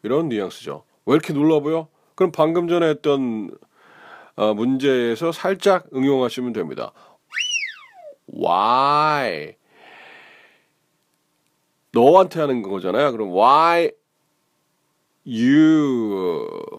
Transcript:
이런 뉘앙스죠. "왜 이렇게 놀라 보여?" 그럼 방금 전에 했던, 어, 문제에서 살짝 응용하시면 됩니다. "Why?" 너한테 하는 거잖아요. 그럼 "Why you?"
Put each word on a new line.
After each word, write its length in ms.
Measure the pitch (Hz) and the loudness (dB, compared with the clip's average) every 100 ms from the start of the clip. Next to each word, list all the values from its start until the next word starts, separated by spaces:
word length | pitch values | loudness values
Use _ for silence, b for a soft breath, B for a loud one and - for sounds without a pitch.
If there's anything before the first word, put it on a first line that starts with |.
이런 260 | 107 135 165 | -2 -2 -2
뉘앙스죠. 540 | 110 92 - 78 73 _ _ - | -4 -6 -8 -14 -14 _ _ 0
"왜 80 | 143 | 0
이렇게 180 | - | 0
놀라 260 | 147 151 156 | 0 2 2
보여?" 280 | 143 160 156 _ _ - | 0 -6 -6 _ _ -2
그럼 160 | 185 | -2
방금 360 | 160 160 170 175 | 2 0 0 0
전에 200 | 175 165 | 0 0
했던, 640 | 151 151 139 127 110 95 - _ B B B B B B - | 0 0 0 -2 -4 -8 -14 _ B B B B B B -2
어, 180 | 104 | -2
문제에서 800 | 104 120 135 139 127 120 113 165 | 0 0 0 0 0 0 -2 -4
살짝 540 | 165 180 190 196 185 - | -4 -4 0 2 0 -2
응용하시면 600 | 131 135 135 123 120 123 | -2 0 2 0 -4 -8
됩니다. 380 | 110 82 65 60 b b b _ - - 1077 1077 1077 1077 807 640 554 - | -6 -8 -8 -12 b b b _ -8 -6 -6 -8 -14 -20 -20 -20 -20 -18
"Why?" 1200 | - 85 87 107 127 139 147 151 147 123 80 76 - B B B B B B B B B B B _ _ _ _ _ _ _ _ _ _ _ _ | -6 -2 0 2 2 2 2 0 -2 -4 -6 -10 -16 B B B B B B B B B B B _ _ _ _ _ _ _ _ _ _ _ _
너한테 460 | 117 127 180 190 160 | 4 6 6 4 0
하는 220 | 151 127 | -2 -2
거잖아요. 500 | 98 98 92 104 147 | -4 -6 -2 0 0
그럼 180 | 117 104 | -2 -4
"Why 580 | 90 117 143 165 170 165 - _ _ _ _ _ _ _ _ _ _ _ _ - | 2 4 6 4 2 0 -4 _ _ _ _ _ _ _ _ _ _ _ _ -10
you?" 1200 | 113 120 147 156 156 147 123 110 98 90 80 50 50 - | 0 4 6 6 4 2 -2 -2 -2 -2 -4 -6 -12 -16